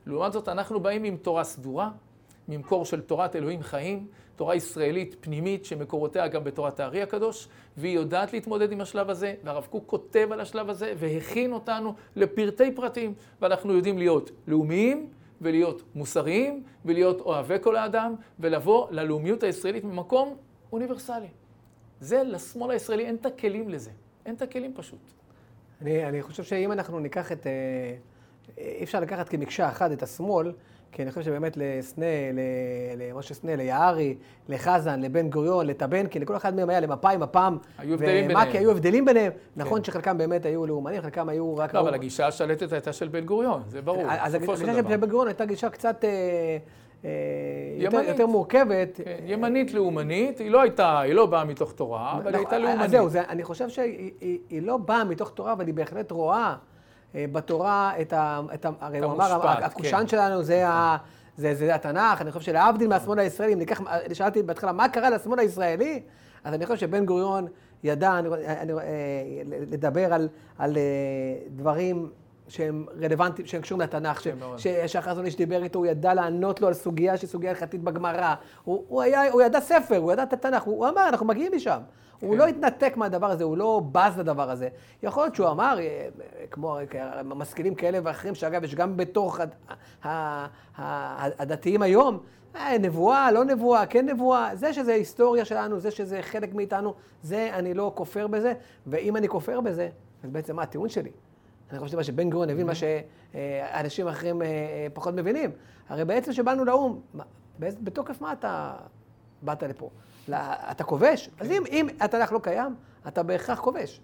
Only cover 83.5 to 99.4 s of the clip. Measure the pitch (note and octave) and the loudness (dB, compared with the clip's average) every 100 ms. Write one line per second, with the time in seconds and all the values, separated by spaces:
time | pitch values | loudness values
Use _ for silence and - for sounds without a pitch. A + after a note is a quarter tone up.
83.5 | D#3+ G#3+ A3 D3+ D#3 G3+ F#3 E3 C#3+ C3+ | 0 2 2 2 4 4 4 -2 0 0
84.5 | B2+ B2+ - - - G#3 C4+ D#4 D#4 F3+ | -2 -4 -8 -20 -8 -4 0 0 2 2
85.5 | D3+ B3 A#3 D#3+ D3 C#3+ - - - - | 4 2 2 -2 -4 -10 -12 -18 -16 -14
86.5 | - D#3 D3 C#3+ C3+ C3 C3 C3+ C#3 C#3+ | -8 -6 -6 -6 -8 -8 -8 -8 -8 -10
87.5 | - F3+ F#3+ F3 F#3 E3 - F#3+ G3 D#3+ | -4 -4 0 0 0 -2 -6 -8 -4 -4
88.5 | F3 D#3+ C#3 F3+ F#3 F3+ G#3 F#3+ D#3+ E3 | -2 -4 -2 -2 0 -2 0 0 -2 -6
89.5 | - - - - - D3 D#3+ D3+ D3 C#3+ | -8 -18 -18 -18 -12 -6 -4 -4 -6 -8
90.5 | - - - D3 D3 C#3 C3+ C#3 - C#3+ | -14 -20 -12 -6 -6 -6 -4 -4 -4 -6
91.5 | D#3 F#3+ G3+ G3 G3 C4+ G3 - - - | -2 0 2 6 6 6 2 -10 -20 -20
92.5 | E4 C#4+ A#3+ G3 D#3 F#3+ C4+ C4+ A3 C4 | -8 0 2 2 4 4 6 6 6 4
93.5 | B3+ A#3+ A#3 A3+ A#3+ C4+ B3+ B3+ B3+ A3 | 2 4 4 6 2 2 2 4 4 2
94.5 | F#3+ C#4 C#4+ B3 A3+ - - A#3+ A#3+ A3 | -2 -2 -2 2 2 0 2 4 4 0
95.5 | G#3+ G#3+ G#3 G3+ G#3+ F#3+ F#3+ - G#3+ G#3 | -2 -2 -4 -4 -6 -6 -6 -6 -6 -6
96.5 | G3+ G3 G3 G#3 G3+ - - D#3 G3+ A3+ | -4 -2 -2 -2 -6 -16 -18 -6 -4 -2
97.5 | F#3+ F3+ F3+ G3+ G3+ E3+ G#3 G#3 G#3+ A#3 | -2 -2 -2 -2 -4 -6 -4 -2 0 0
98.5 | A#3+ - - - D3+ G3+ G#3+ G#3 F3+ | -2 -10 -20 -6 -2 -2 0 0 -2